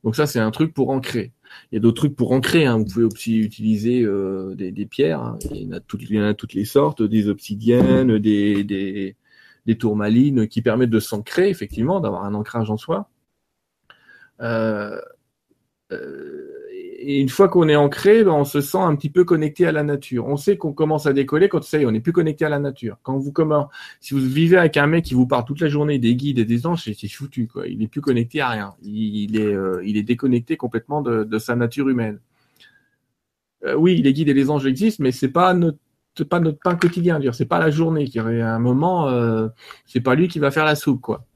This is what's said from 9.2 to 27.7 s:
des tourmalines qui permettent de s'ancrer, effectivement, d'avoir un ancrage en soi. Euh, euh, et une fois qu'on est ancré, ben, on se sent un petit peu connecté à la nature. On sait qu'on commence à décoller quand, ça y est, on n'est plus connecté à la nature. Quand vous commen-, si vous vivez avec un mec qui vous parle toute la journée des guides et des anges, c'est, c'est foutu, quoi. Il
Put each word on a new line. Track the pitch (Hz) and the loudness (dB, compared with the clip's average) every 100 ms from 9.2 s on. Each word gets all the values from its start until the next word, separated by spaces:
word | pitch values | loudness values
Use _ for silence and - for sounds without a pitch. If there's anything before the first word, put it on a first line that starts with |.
| _ _ - _ - | _ _ -20 _ -4
des | 113 | 0
tourmalines | 113 104 104 113 143 131 107 | 0 0 2 4 4 2 -2
qui | - | -2
permettent | 120 113 127 | 0 2 2
de | 110 | 0
s'ancrer, | - 104 107 - 190 | -2 -8 -4 0 0
effectivement, | 180 104 - 123 190 | -2 -8 -4 -2 -2
d'avoir | 147 92 | -2 -6
un | 101 104 | -6 -6
ancrage | 107 120 107 | -6 -4 -4
en | 107 | -4
soi. | - 175 202 _ _ _ _ _ _ _ _ _ _ - _ _ | -4 -6 -6 _ _ _ _ _ _ _ _ _ _ -20 _ _
Euh, | 117 113 110 104 104 - - - _ _ _ _ _ _ _ | -4 -2 0 -2 -6 -10 -14 -20 _ _ _ _ _ _ _
euh, | - 69 69 73 73 71 69 - 92 90 - | -12 -12 -14 -14 -16 -16 -18 -18 -16 -16 -14
et | 139 139 | -4 0
une | 135 | 0
fois | - 190 | 4 4
qu'on | 180 160 | 6 4
est | 147 | 4
ancré, | 143 - 202 220 202 | 4 2 6 6 6
ben, | |
on | 151 | 4
se | 143 147 | 2 -2
sent | 139 190 | -2 0
un | 185 147 | 0 0
petit | 151 | 0
peu | 175 | 2
connecté | 175 165 151 151 175 | 4 2 0 0 0
à | |
la | 156 | 2
nature. | 147 143 - 123 113 | 0 -4 -4 -6 -2
On | 143 | -2
sait | 196 196 | 0 0
qu'on | 160 | -2
commence | 143 156 156 147 | -2 0 0 2
à | |
décoller | 139 135 151 196 | 0 0 2 2
quand, | 165 | 2
ça | - 151 | -2 0
y | |
est, | 131 | 2
on | |
n'est | 110 | 0
plus | 120 | 0
connecté | 175 160 147 | 0 0 0
à | 156 | -2
la | 143 | -2
nature. | 143 135 113 101 | -4 -6 -10 -10
Quand | - 135 | -6 -4
vous | 139 | -2
commen-, | 143 156 151 147 - - - | -2 2 0 -2 -10 -20 -20
si | - | -6
vous | 139 | -2
vivez | 131 139 165 185 | 0 2 6 6
avec | 165 147 | 6 4
un | 143 | 2
mec | 165 165 | 2 2
qui | |
vous | 127 127 | 2 2
parle | 131 117 | 2 -2
toute | 147 | -2
la | 165 | 0
journée | 147 151 143 | 0 0 2
des | 117 123 | 2 2
guides | 143 127 | 0 0
et | 110 | 0
des | 117 147 | 0 0
anges, | 170 | -4
c'est, | 113 | -4
c'est | 104 104 | -10 -12
foutu, | - 143 - 113 | -12 -12 -6 -6
quoi. | - | -6
Il | 87 | -10